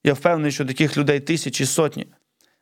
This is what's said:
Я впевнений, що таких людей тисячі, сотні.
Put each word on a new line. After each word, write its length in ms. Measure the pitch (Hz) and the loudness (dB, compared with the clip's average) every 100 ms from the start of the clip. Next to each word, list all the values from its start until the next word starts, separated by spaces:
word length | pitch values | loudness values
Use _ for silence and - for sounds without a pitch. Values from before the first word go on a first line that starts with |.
Я 80 | 147 | 0
впевнений, 400 | 139 175 165 147 | 2 2 2 0
що 120 | 139 | -2
таких 320 | 143 131 151 147 | -4 0 0 2
людей 240 | 143 143 | 0 0
тисячі, 460 | 143 170 139 - 131 | 0 -2 -2 -2 0
сотні. 400 | - 151 - - _ _ _ _ _ | 2 0 -2 -14 _ _ _ _ _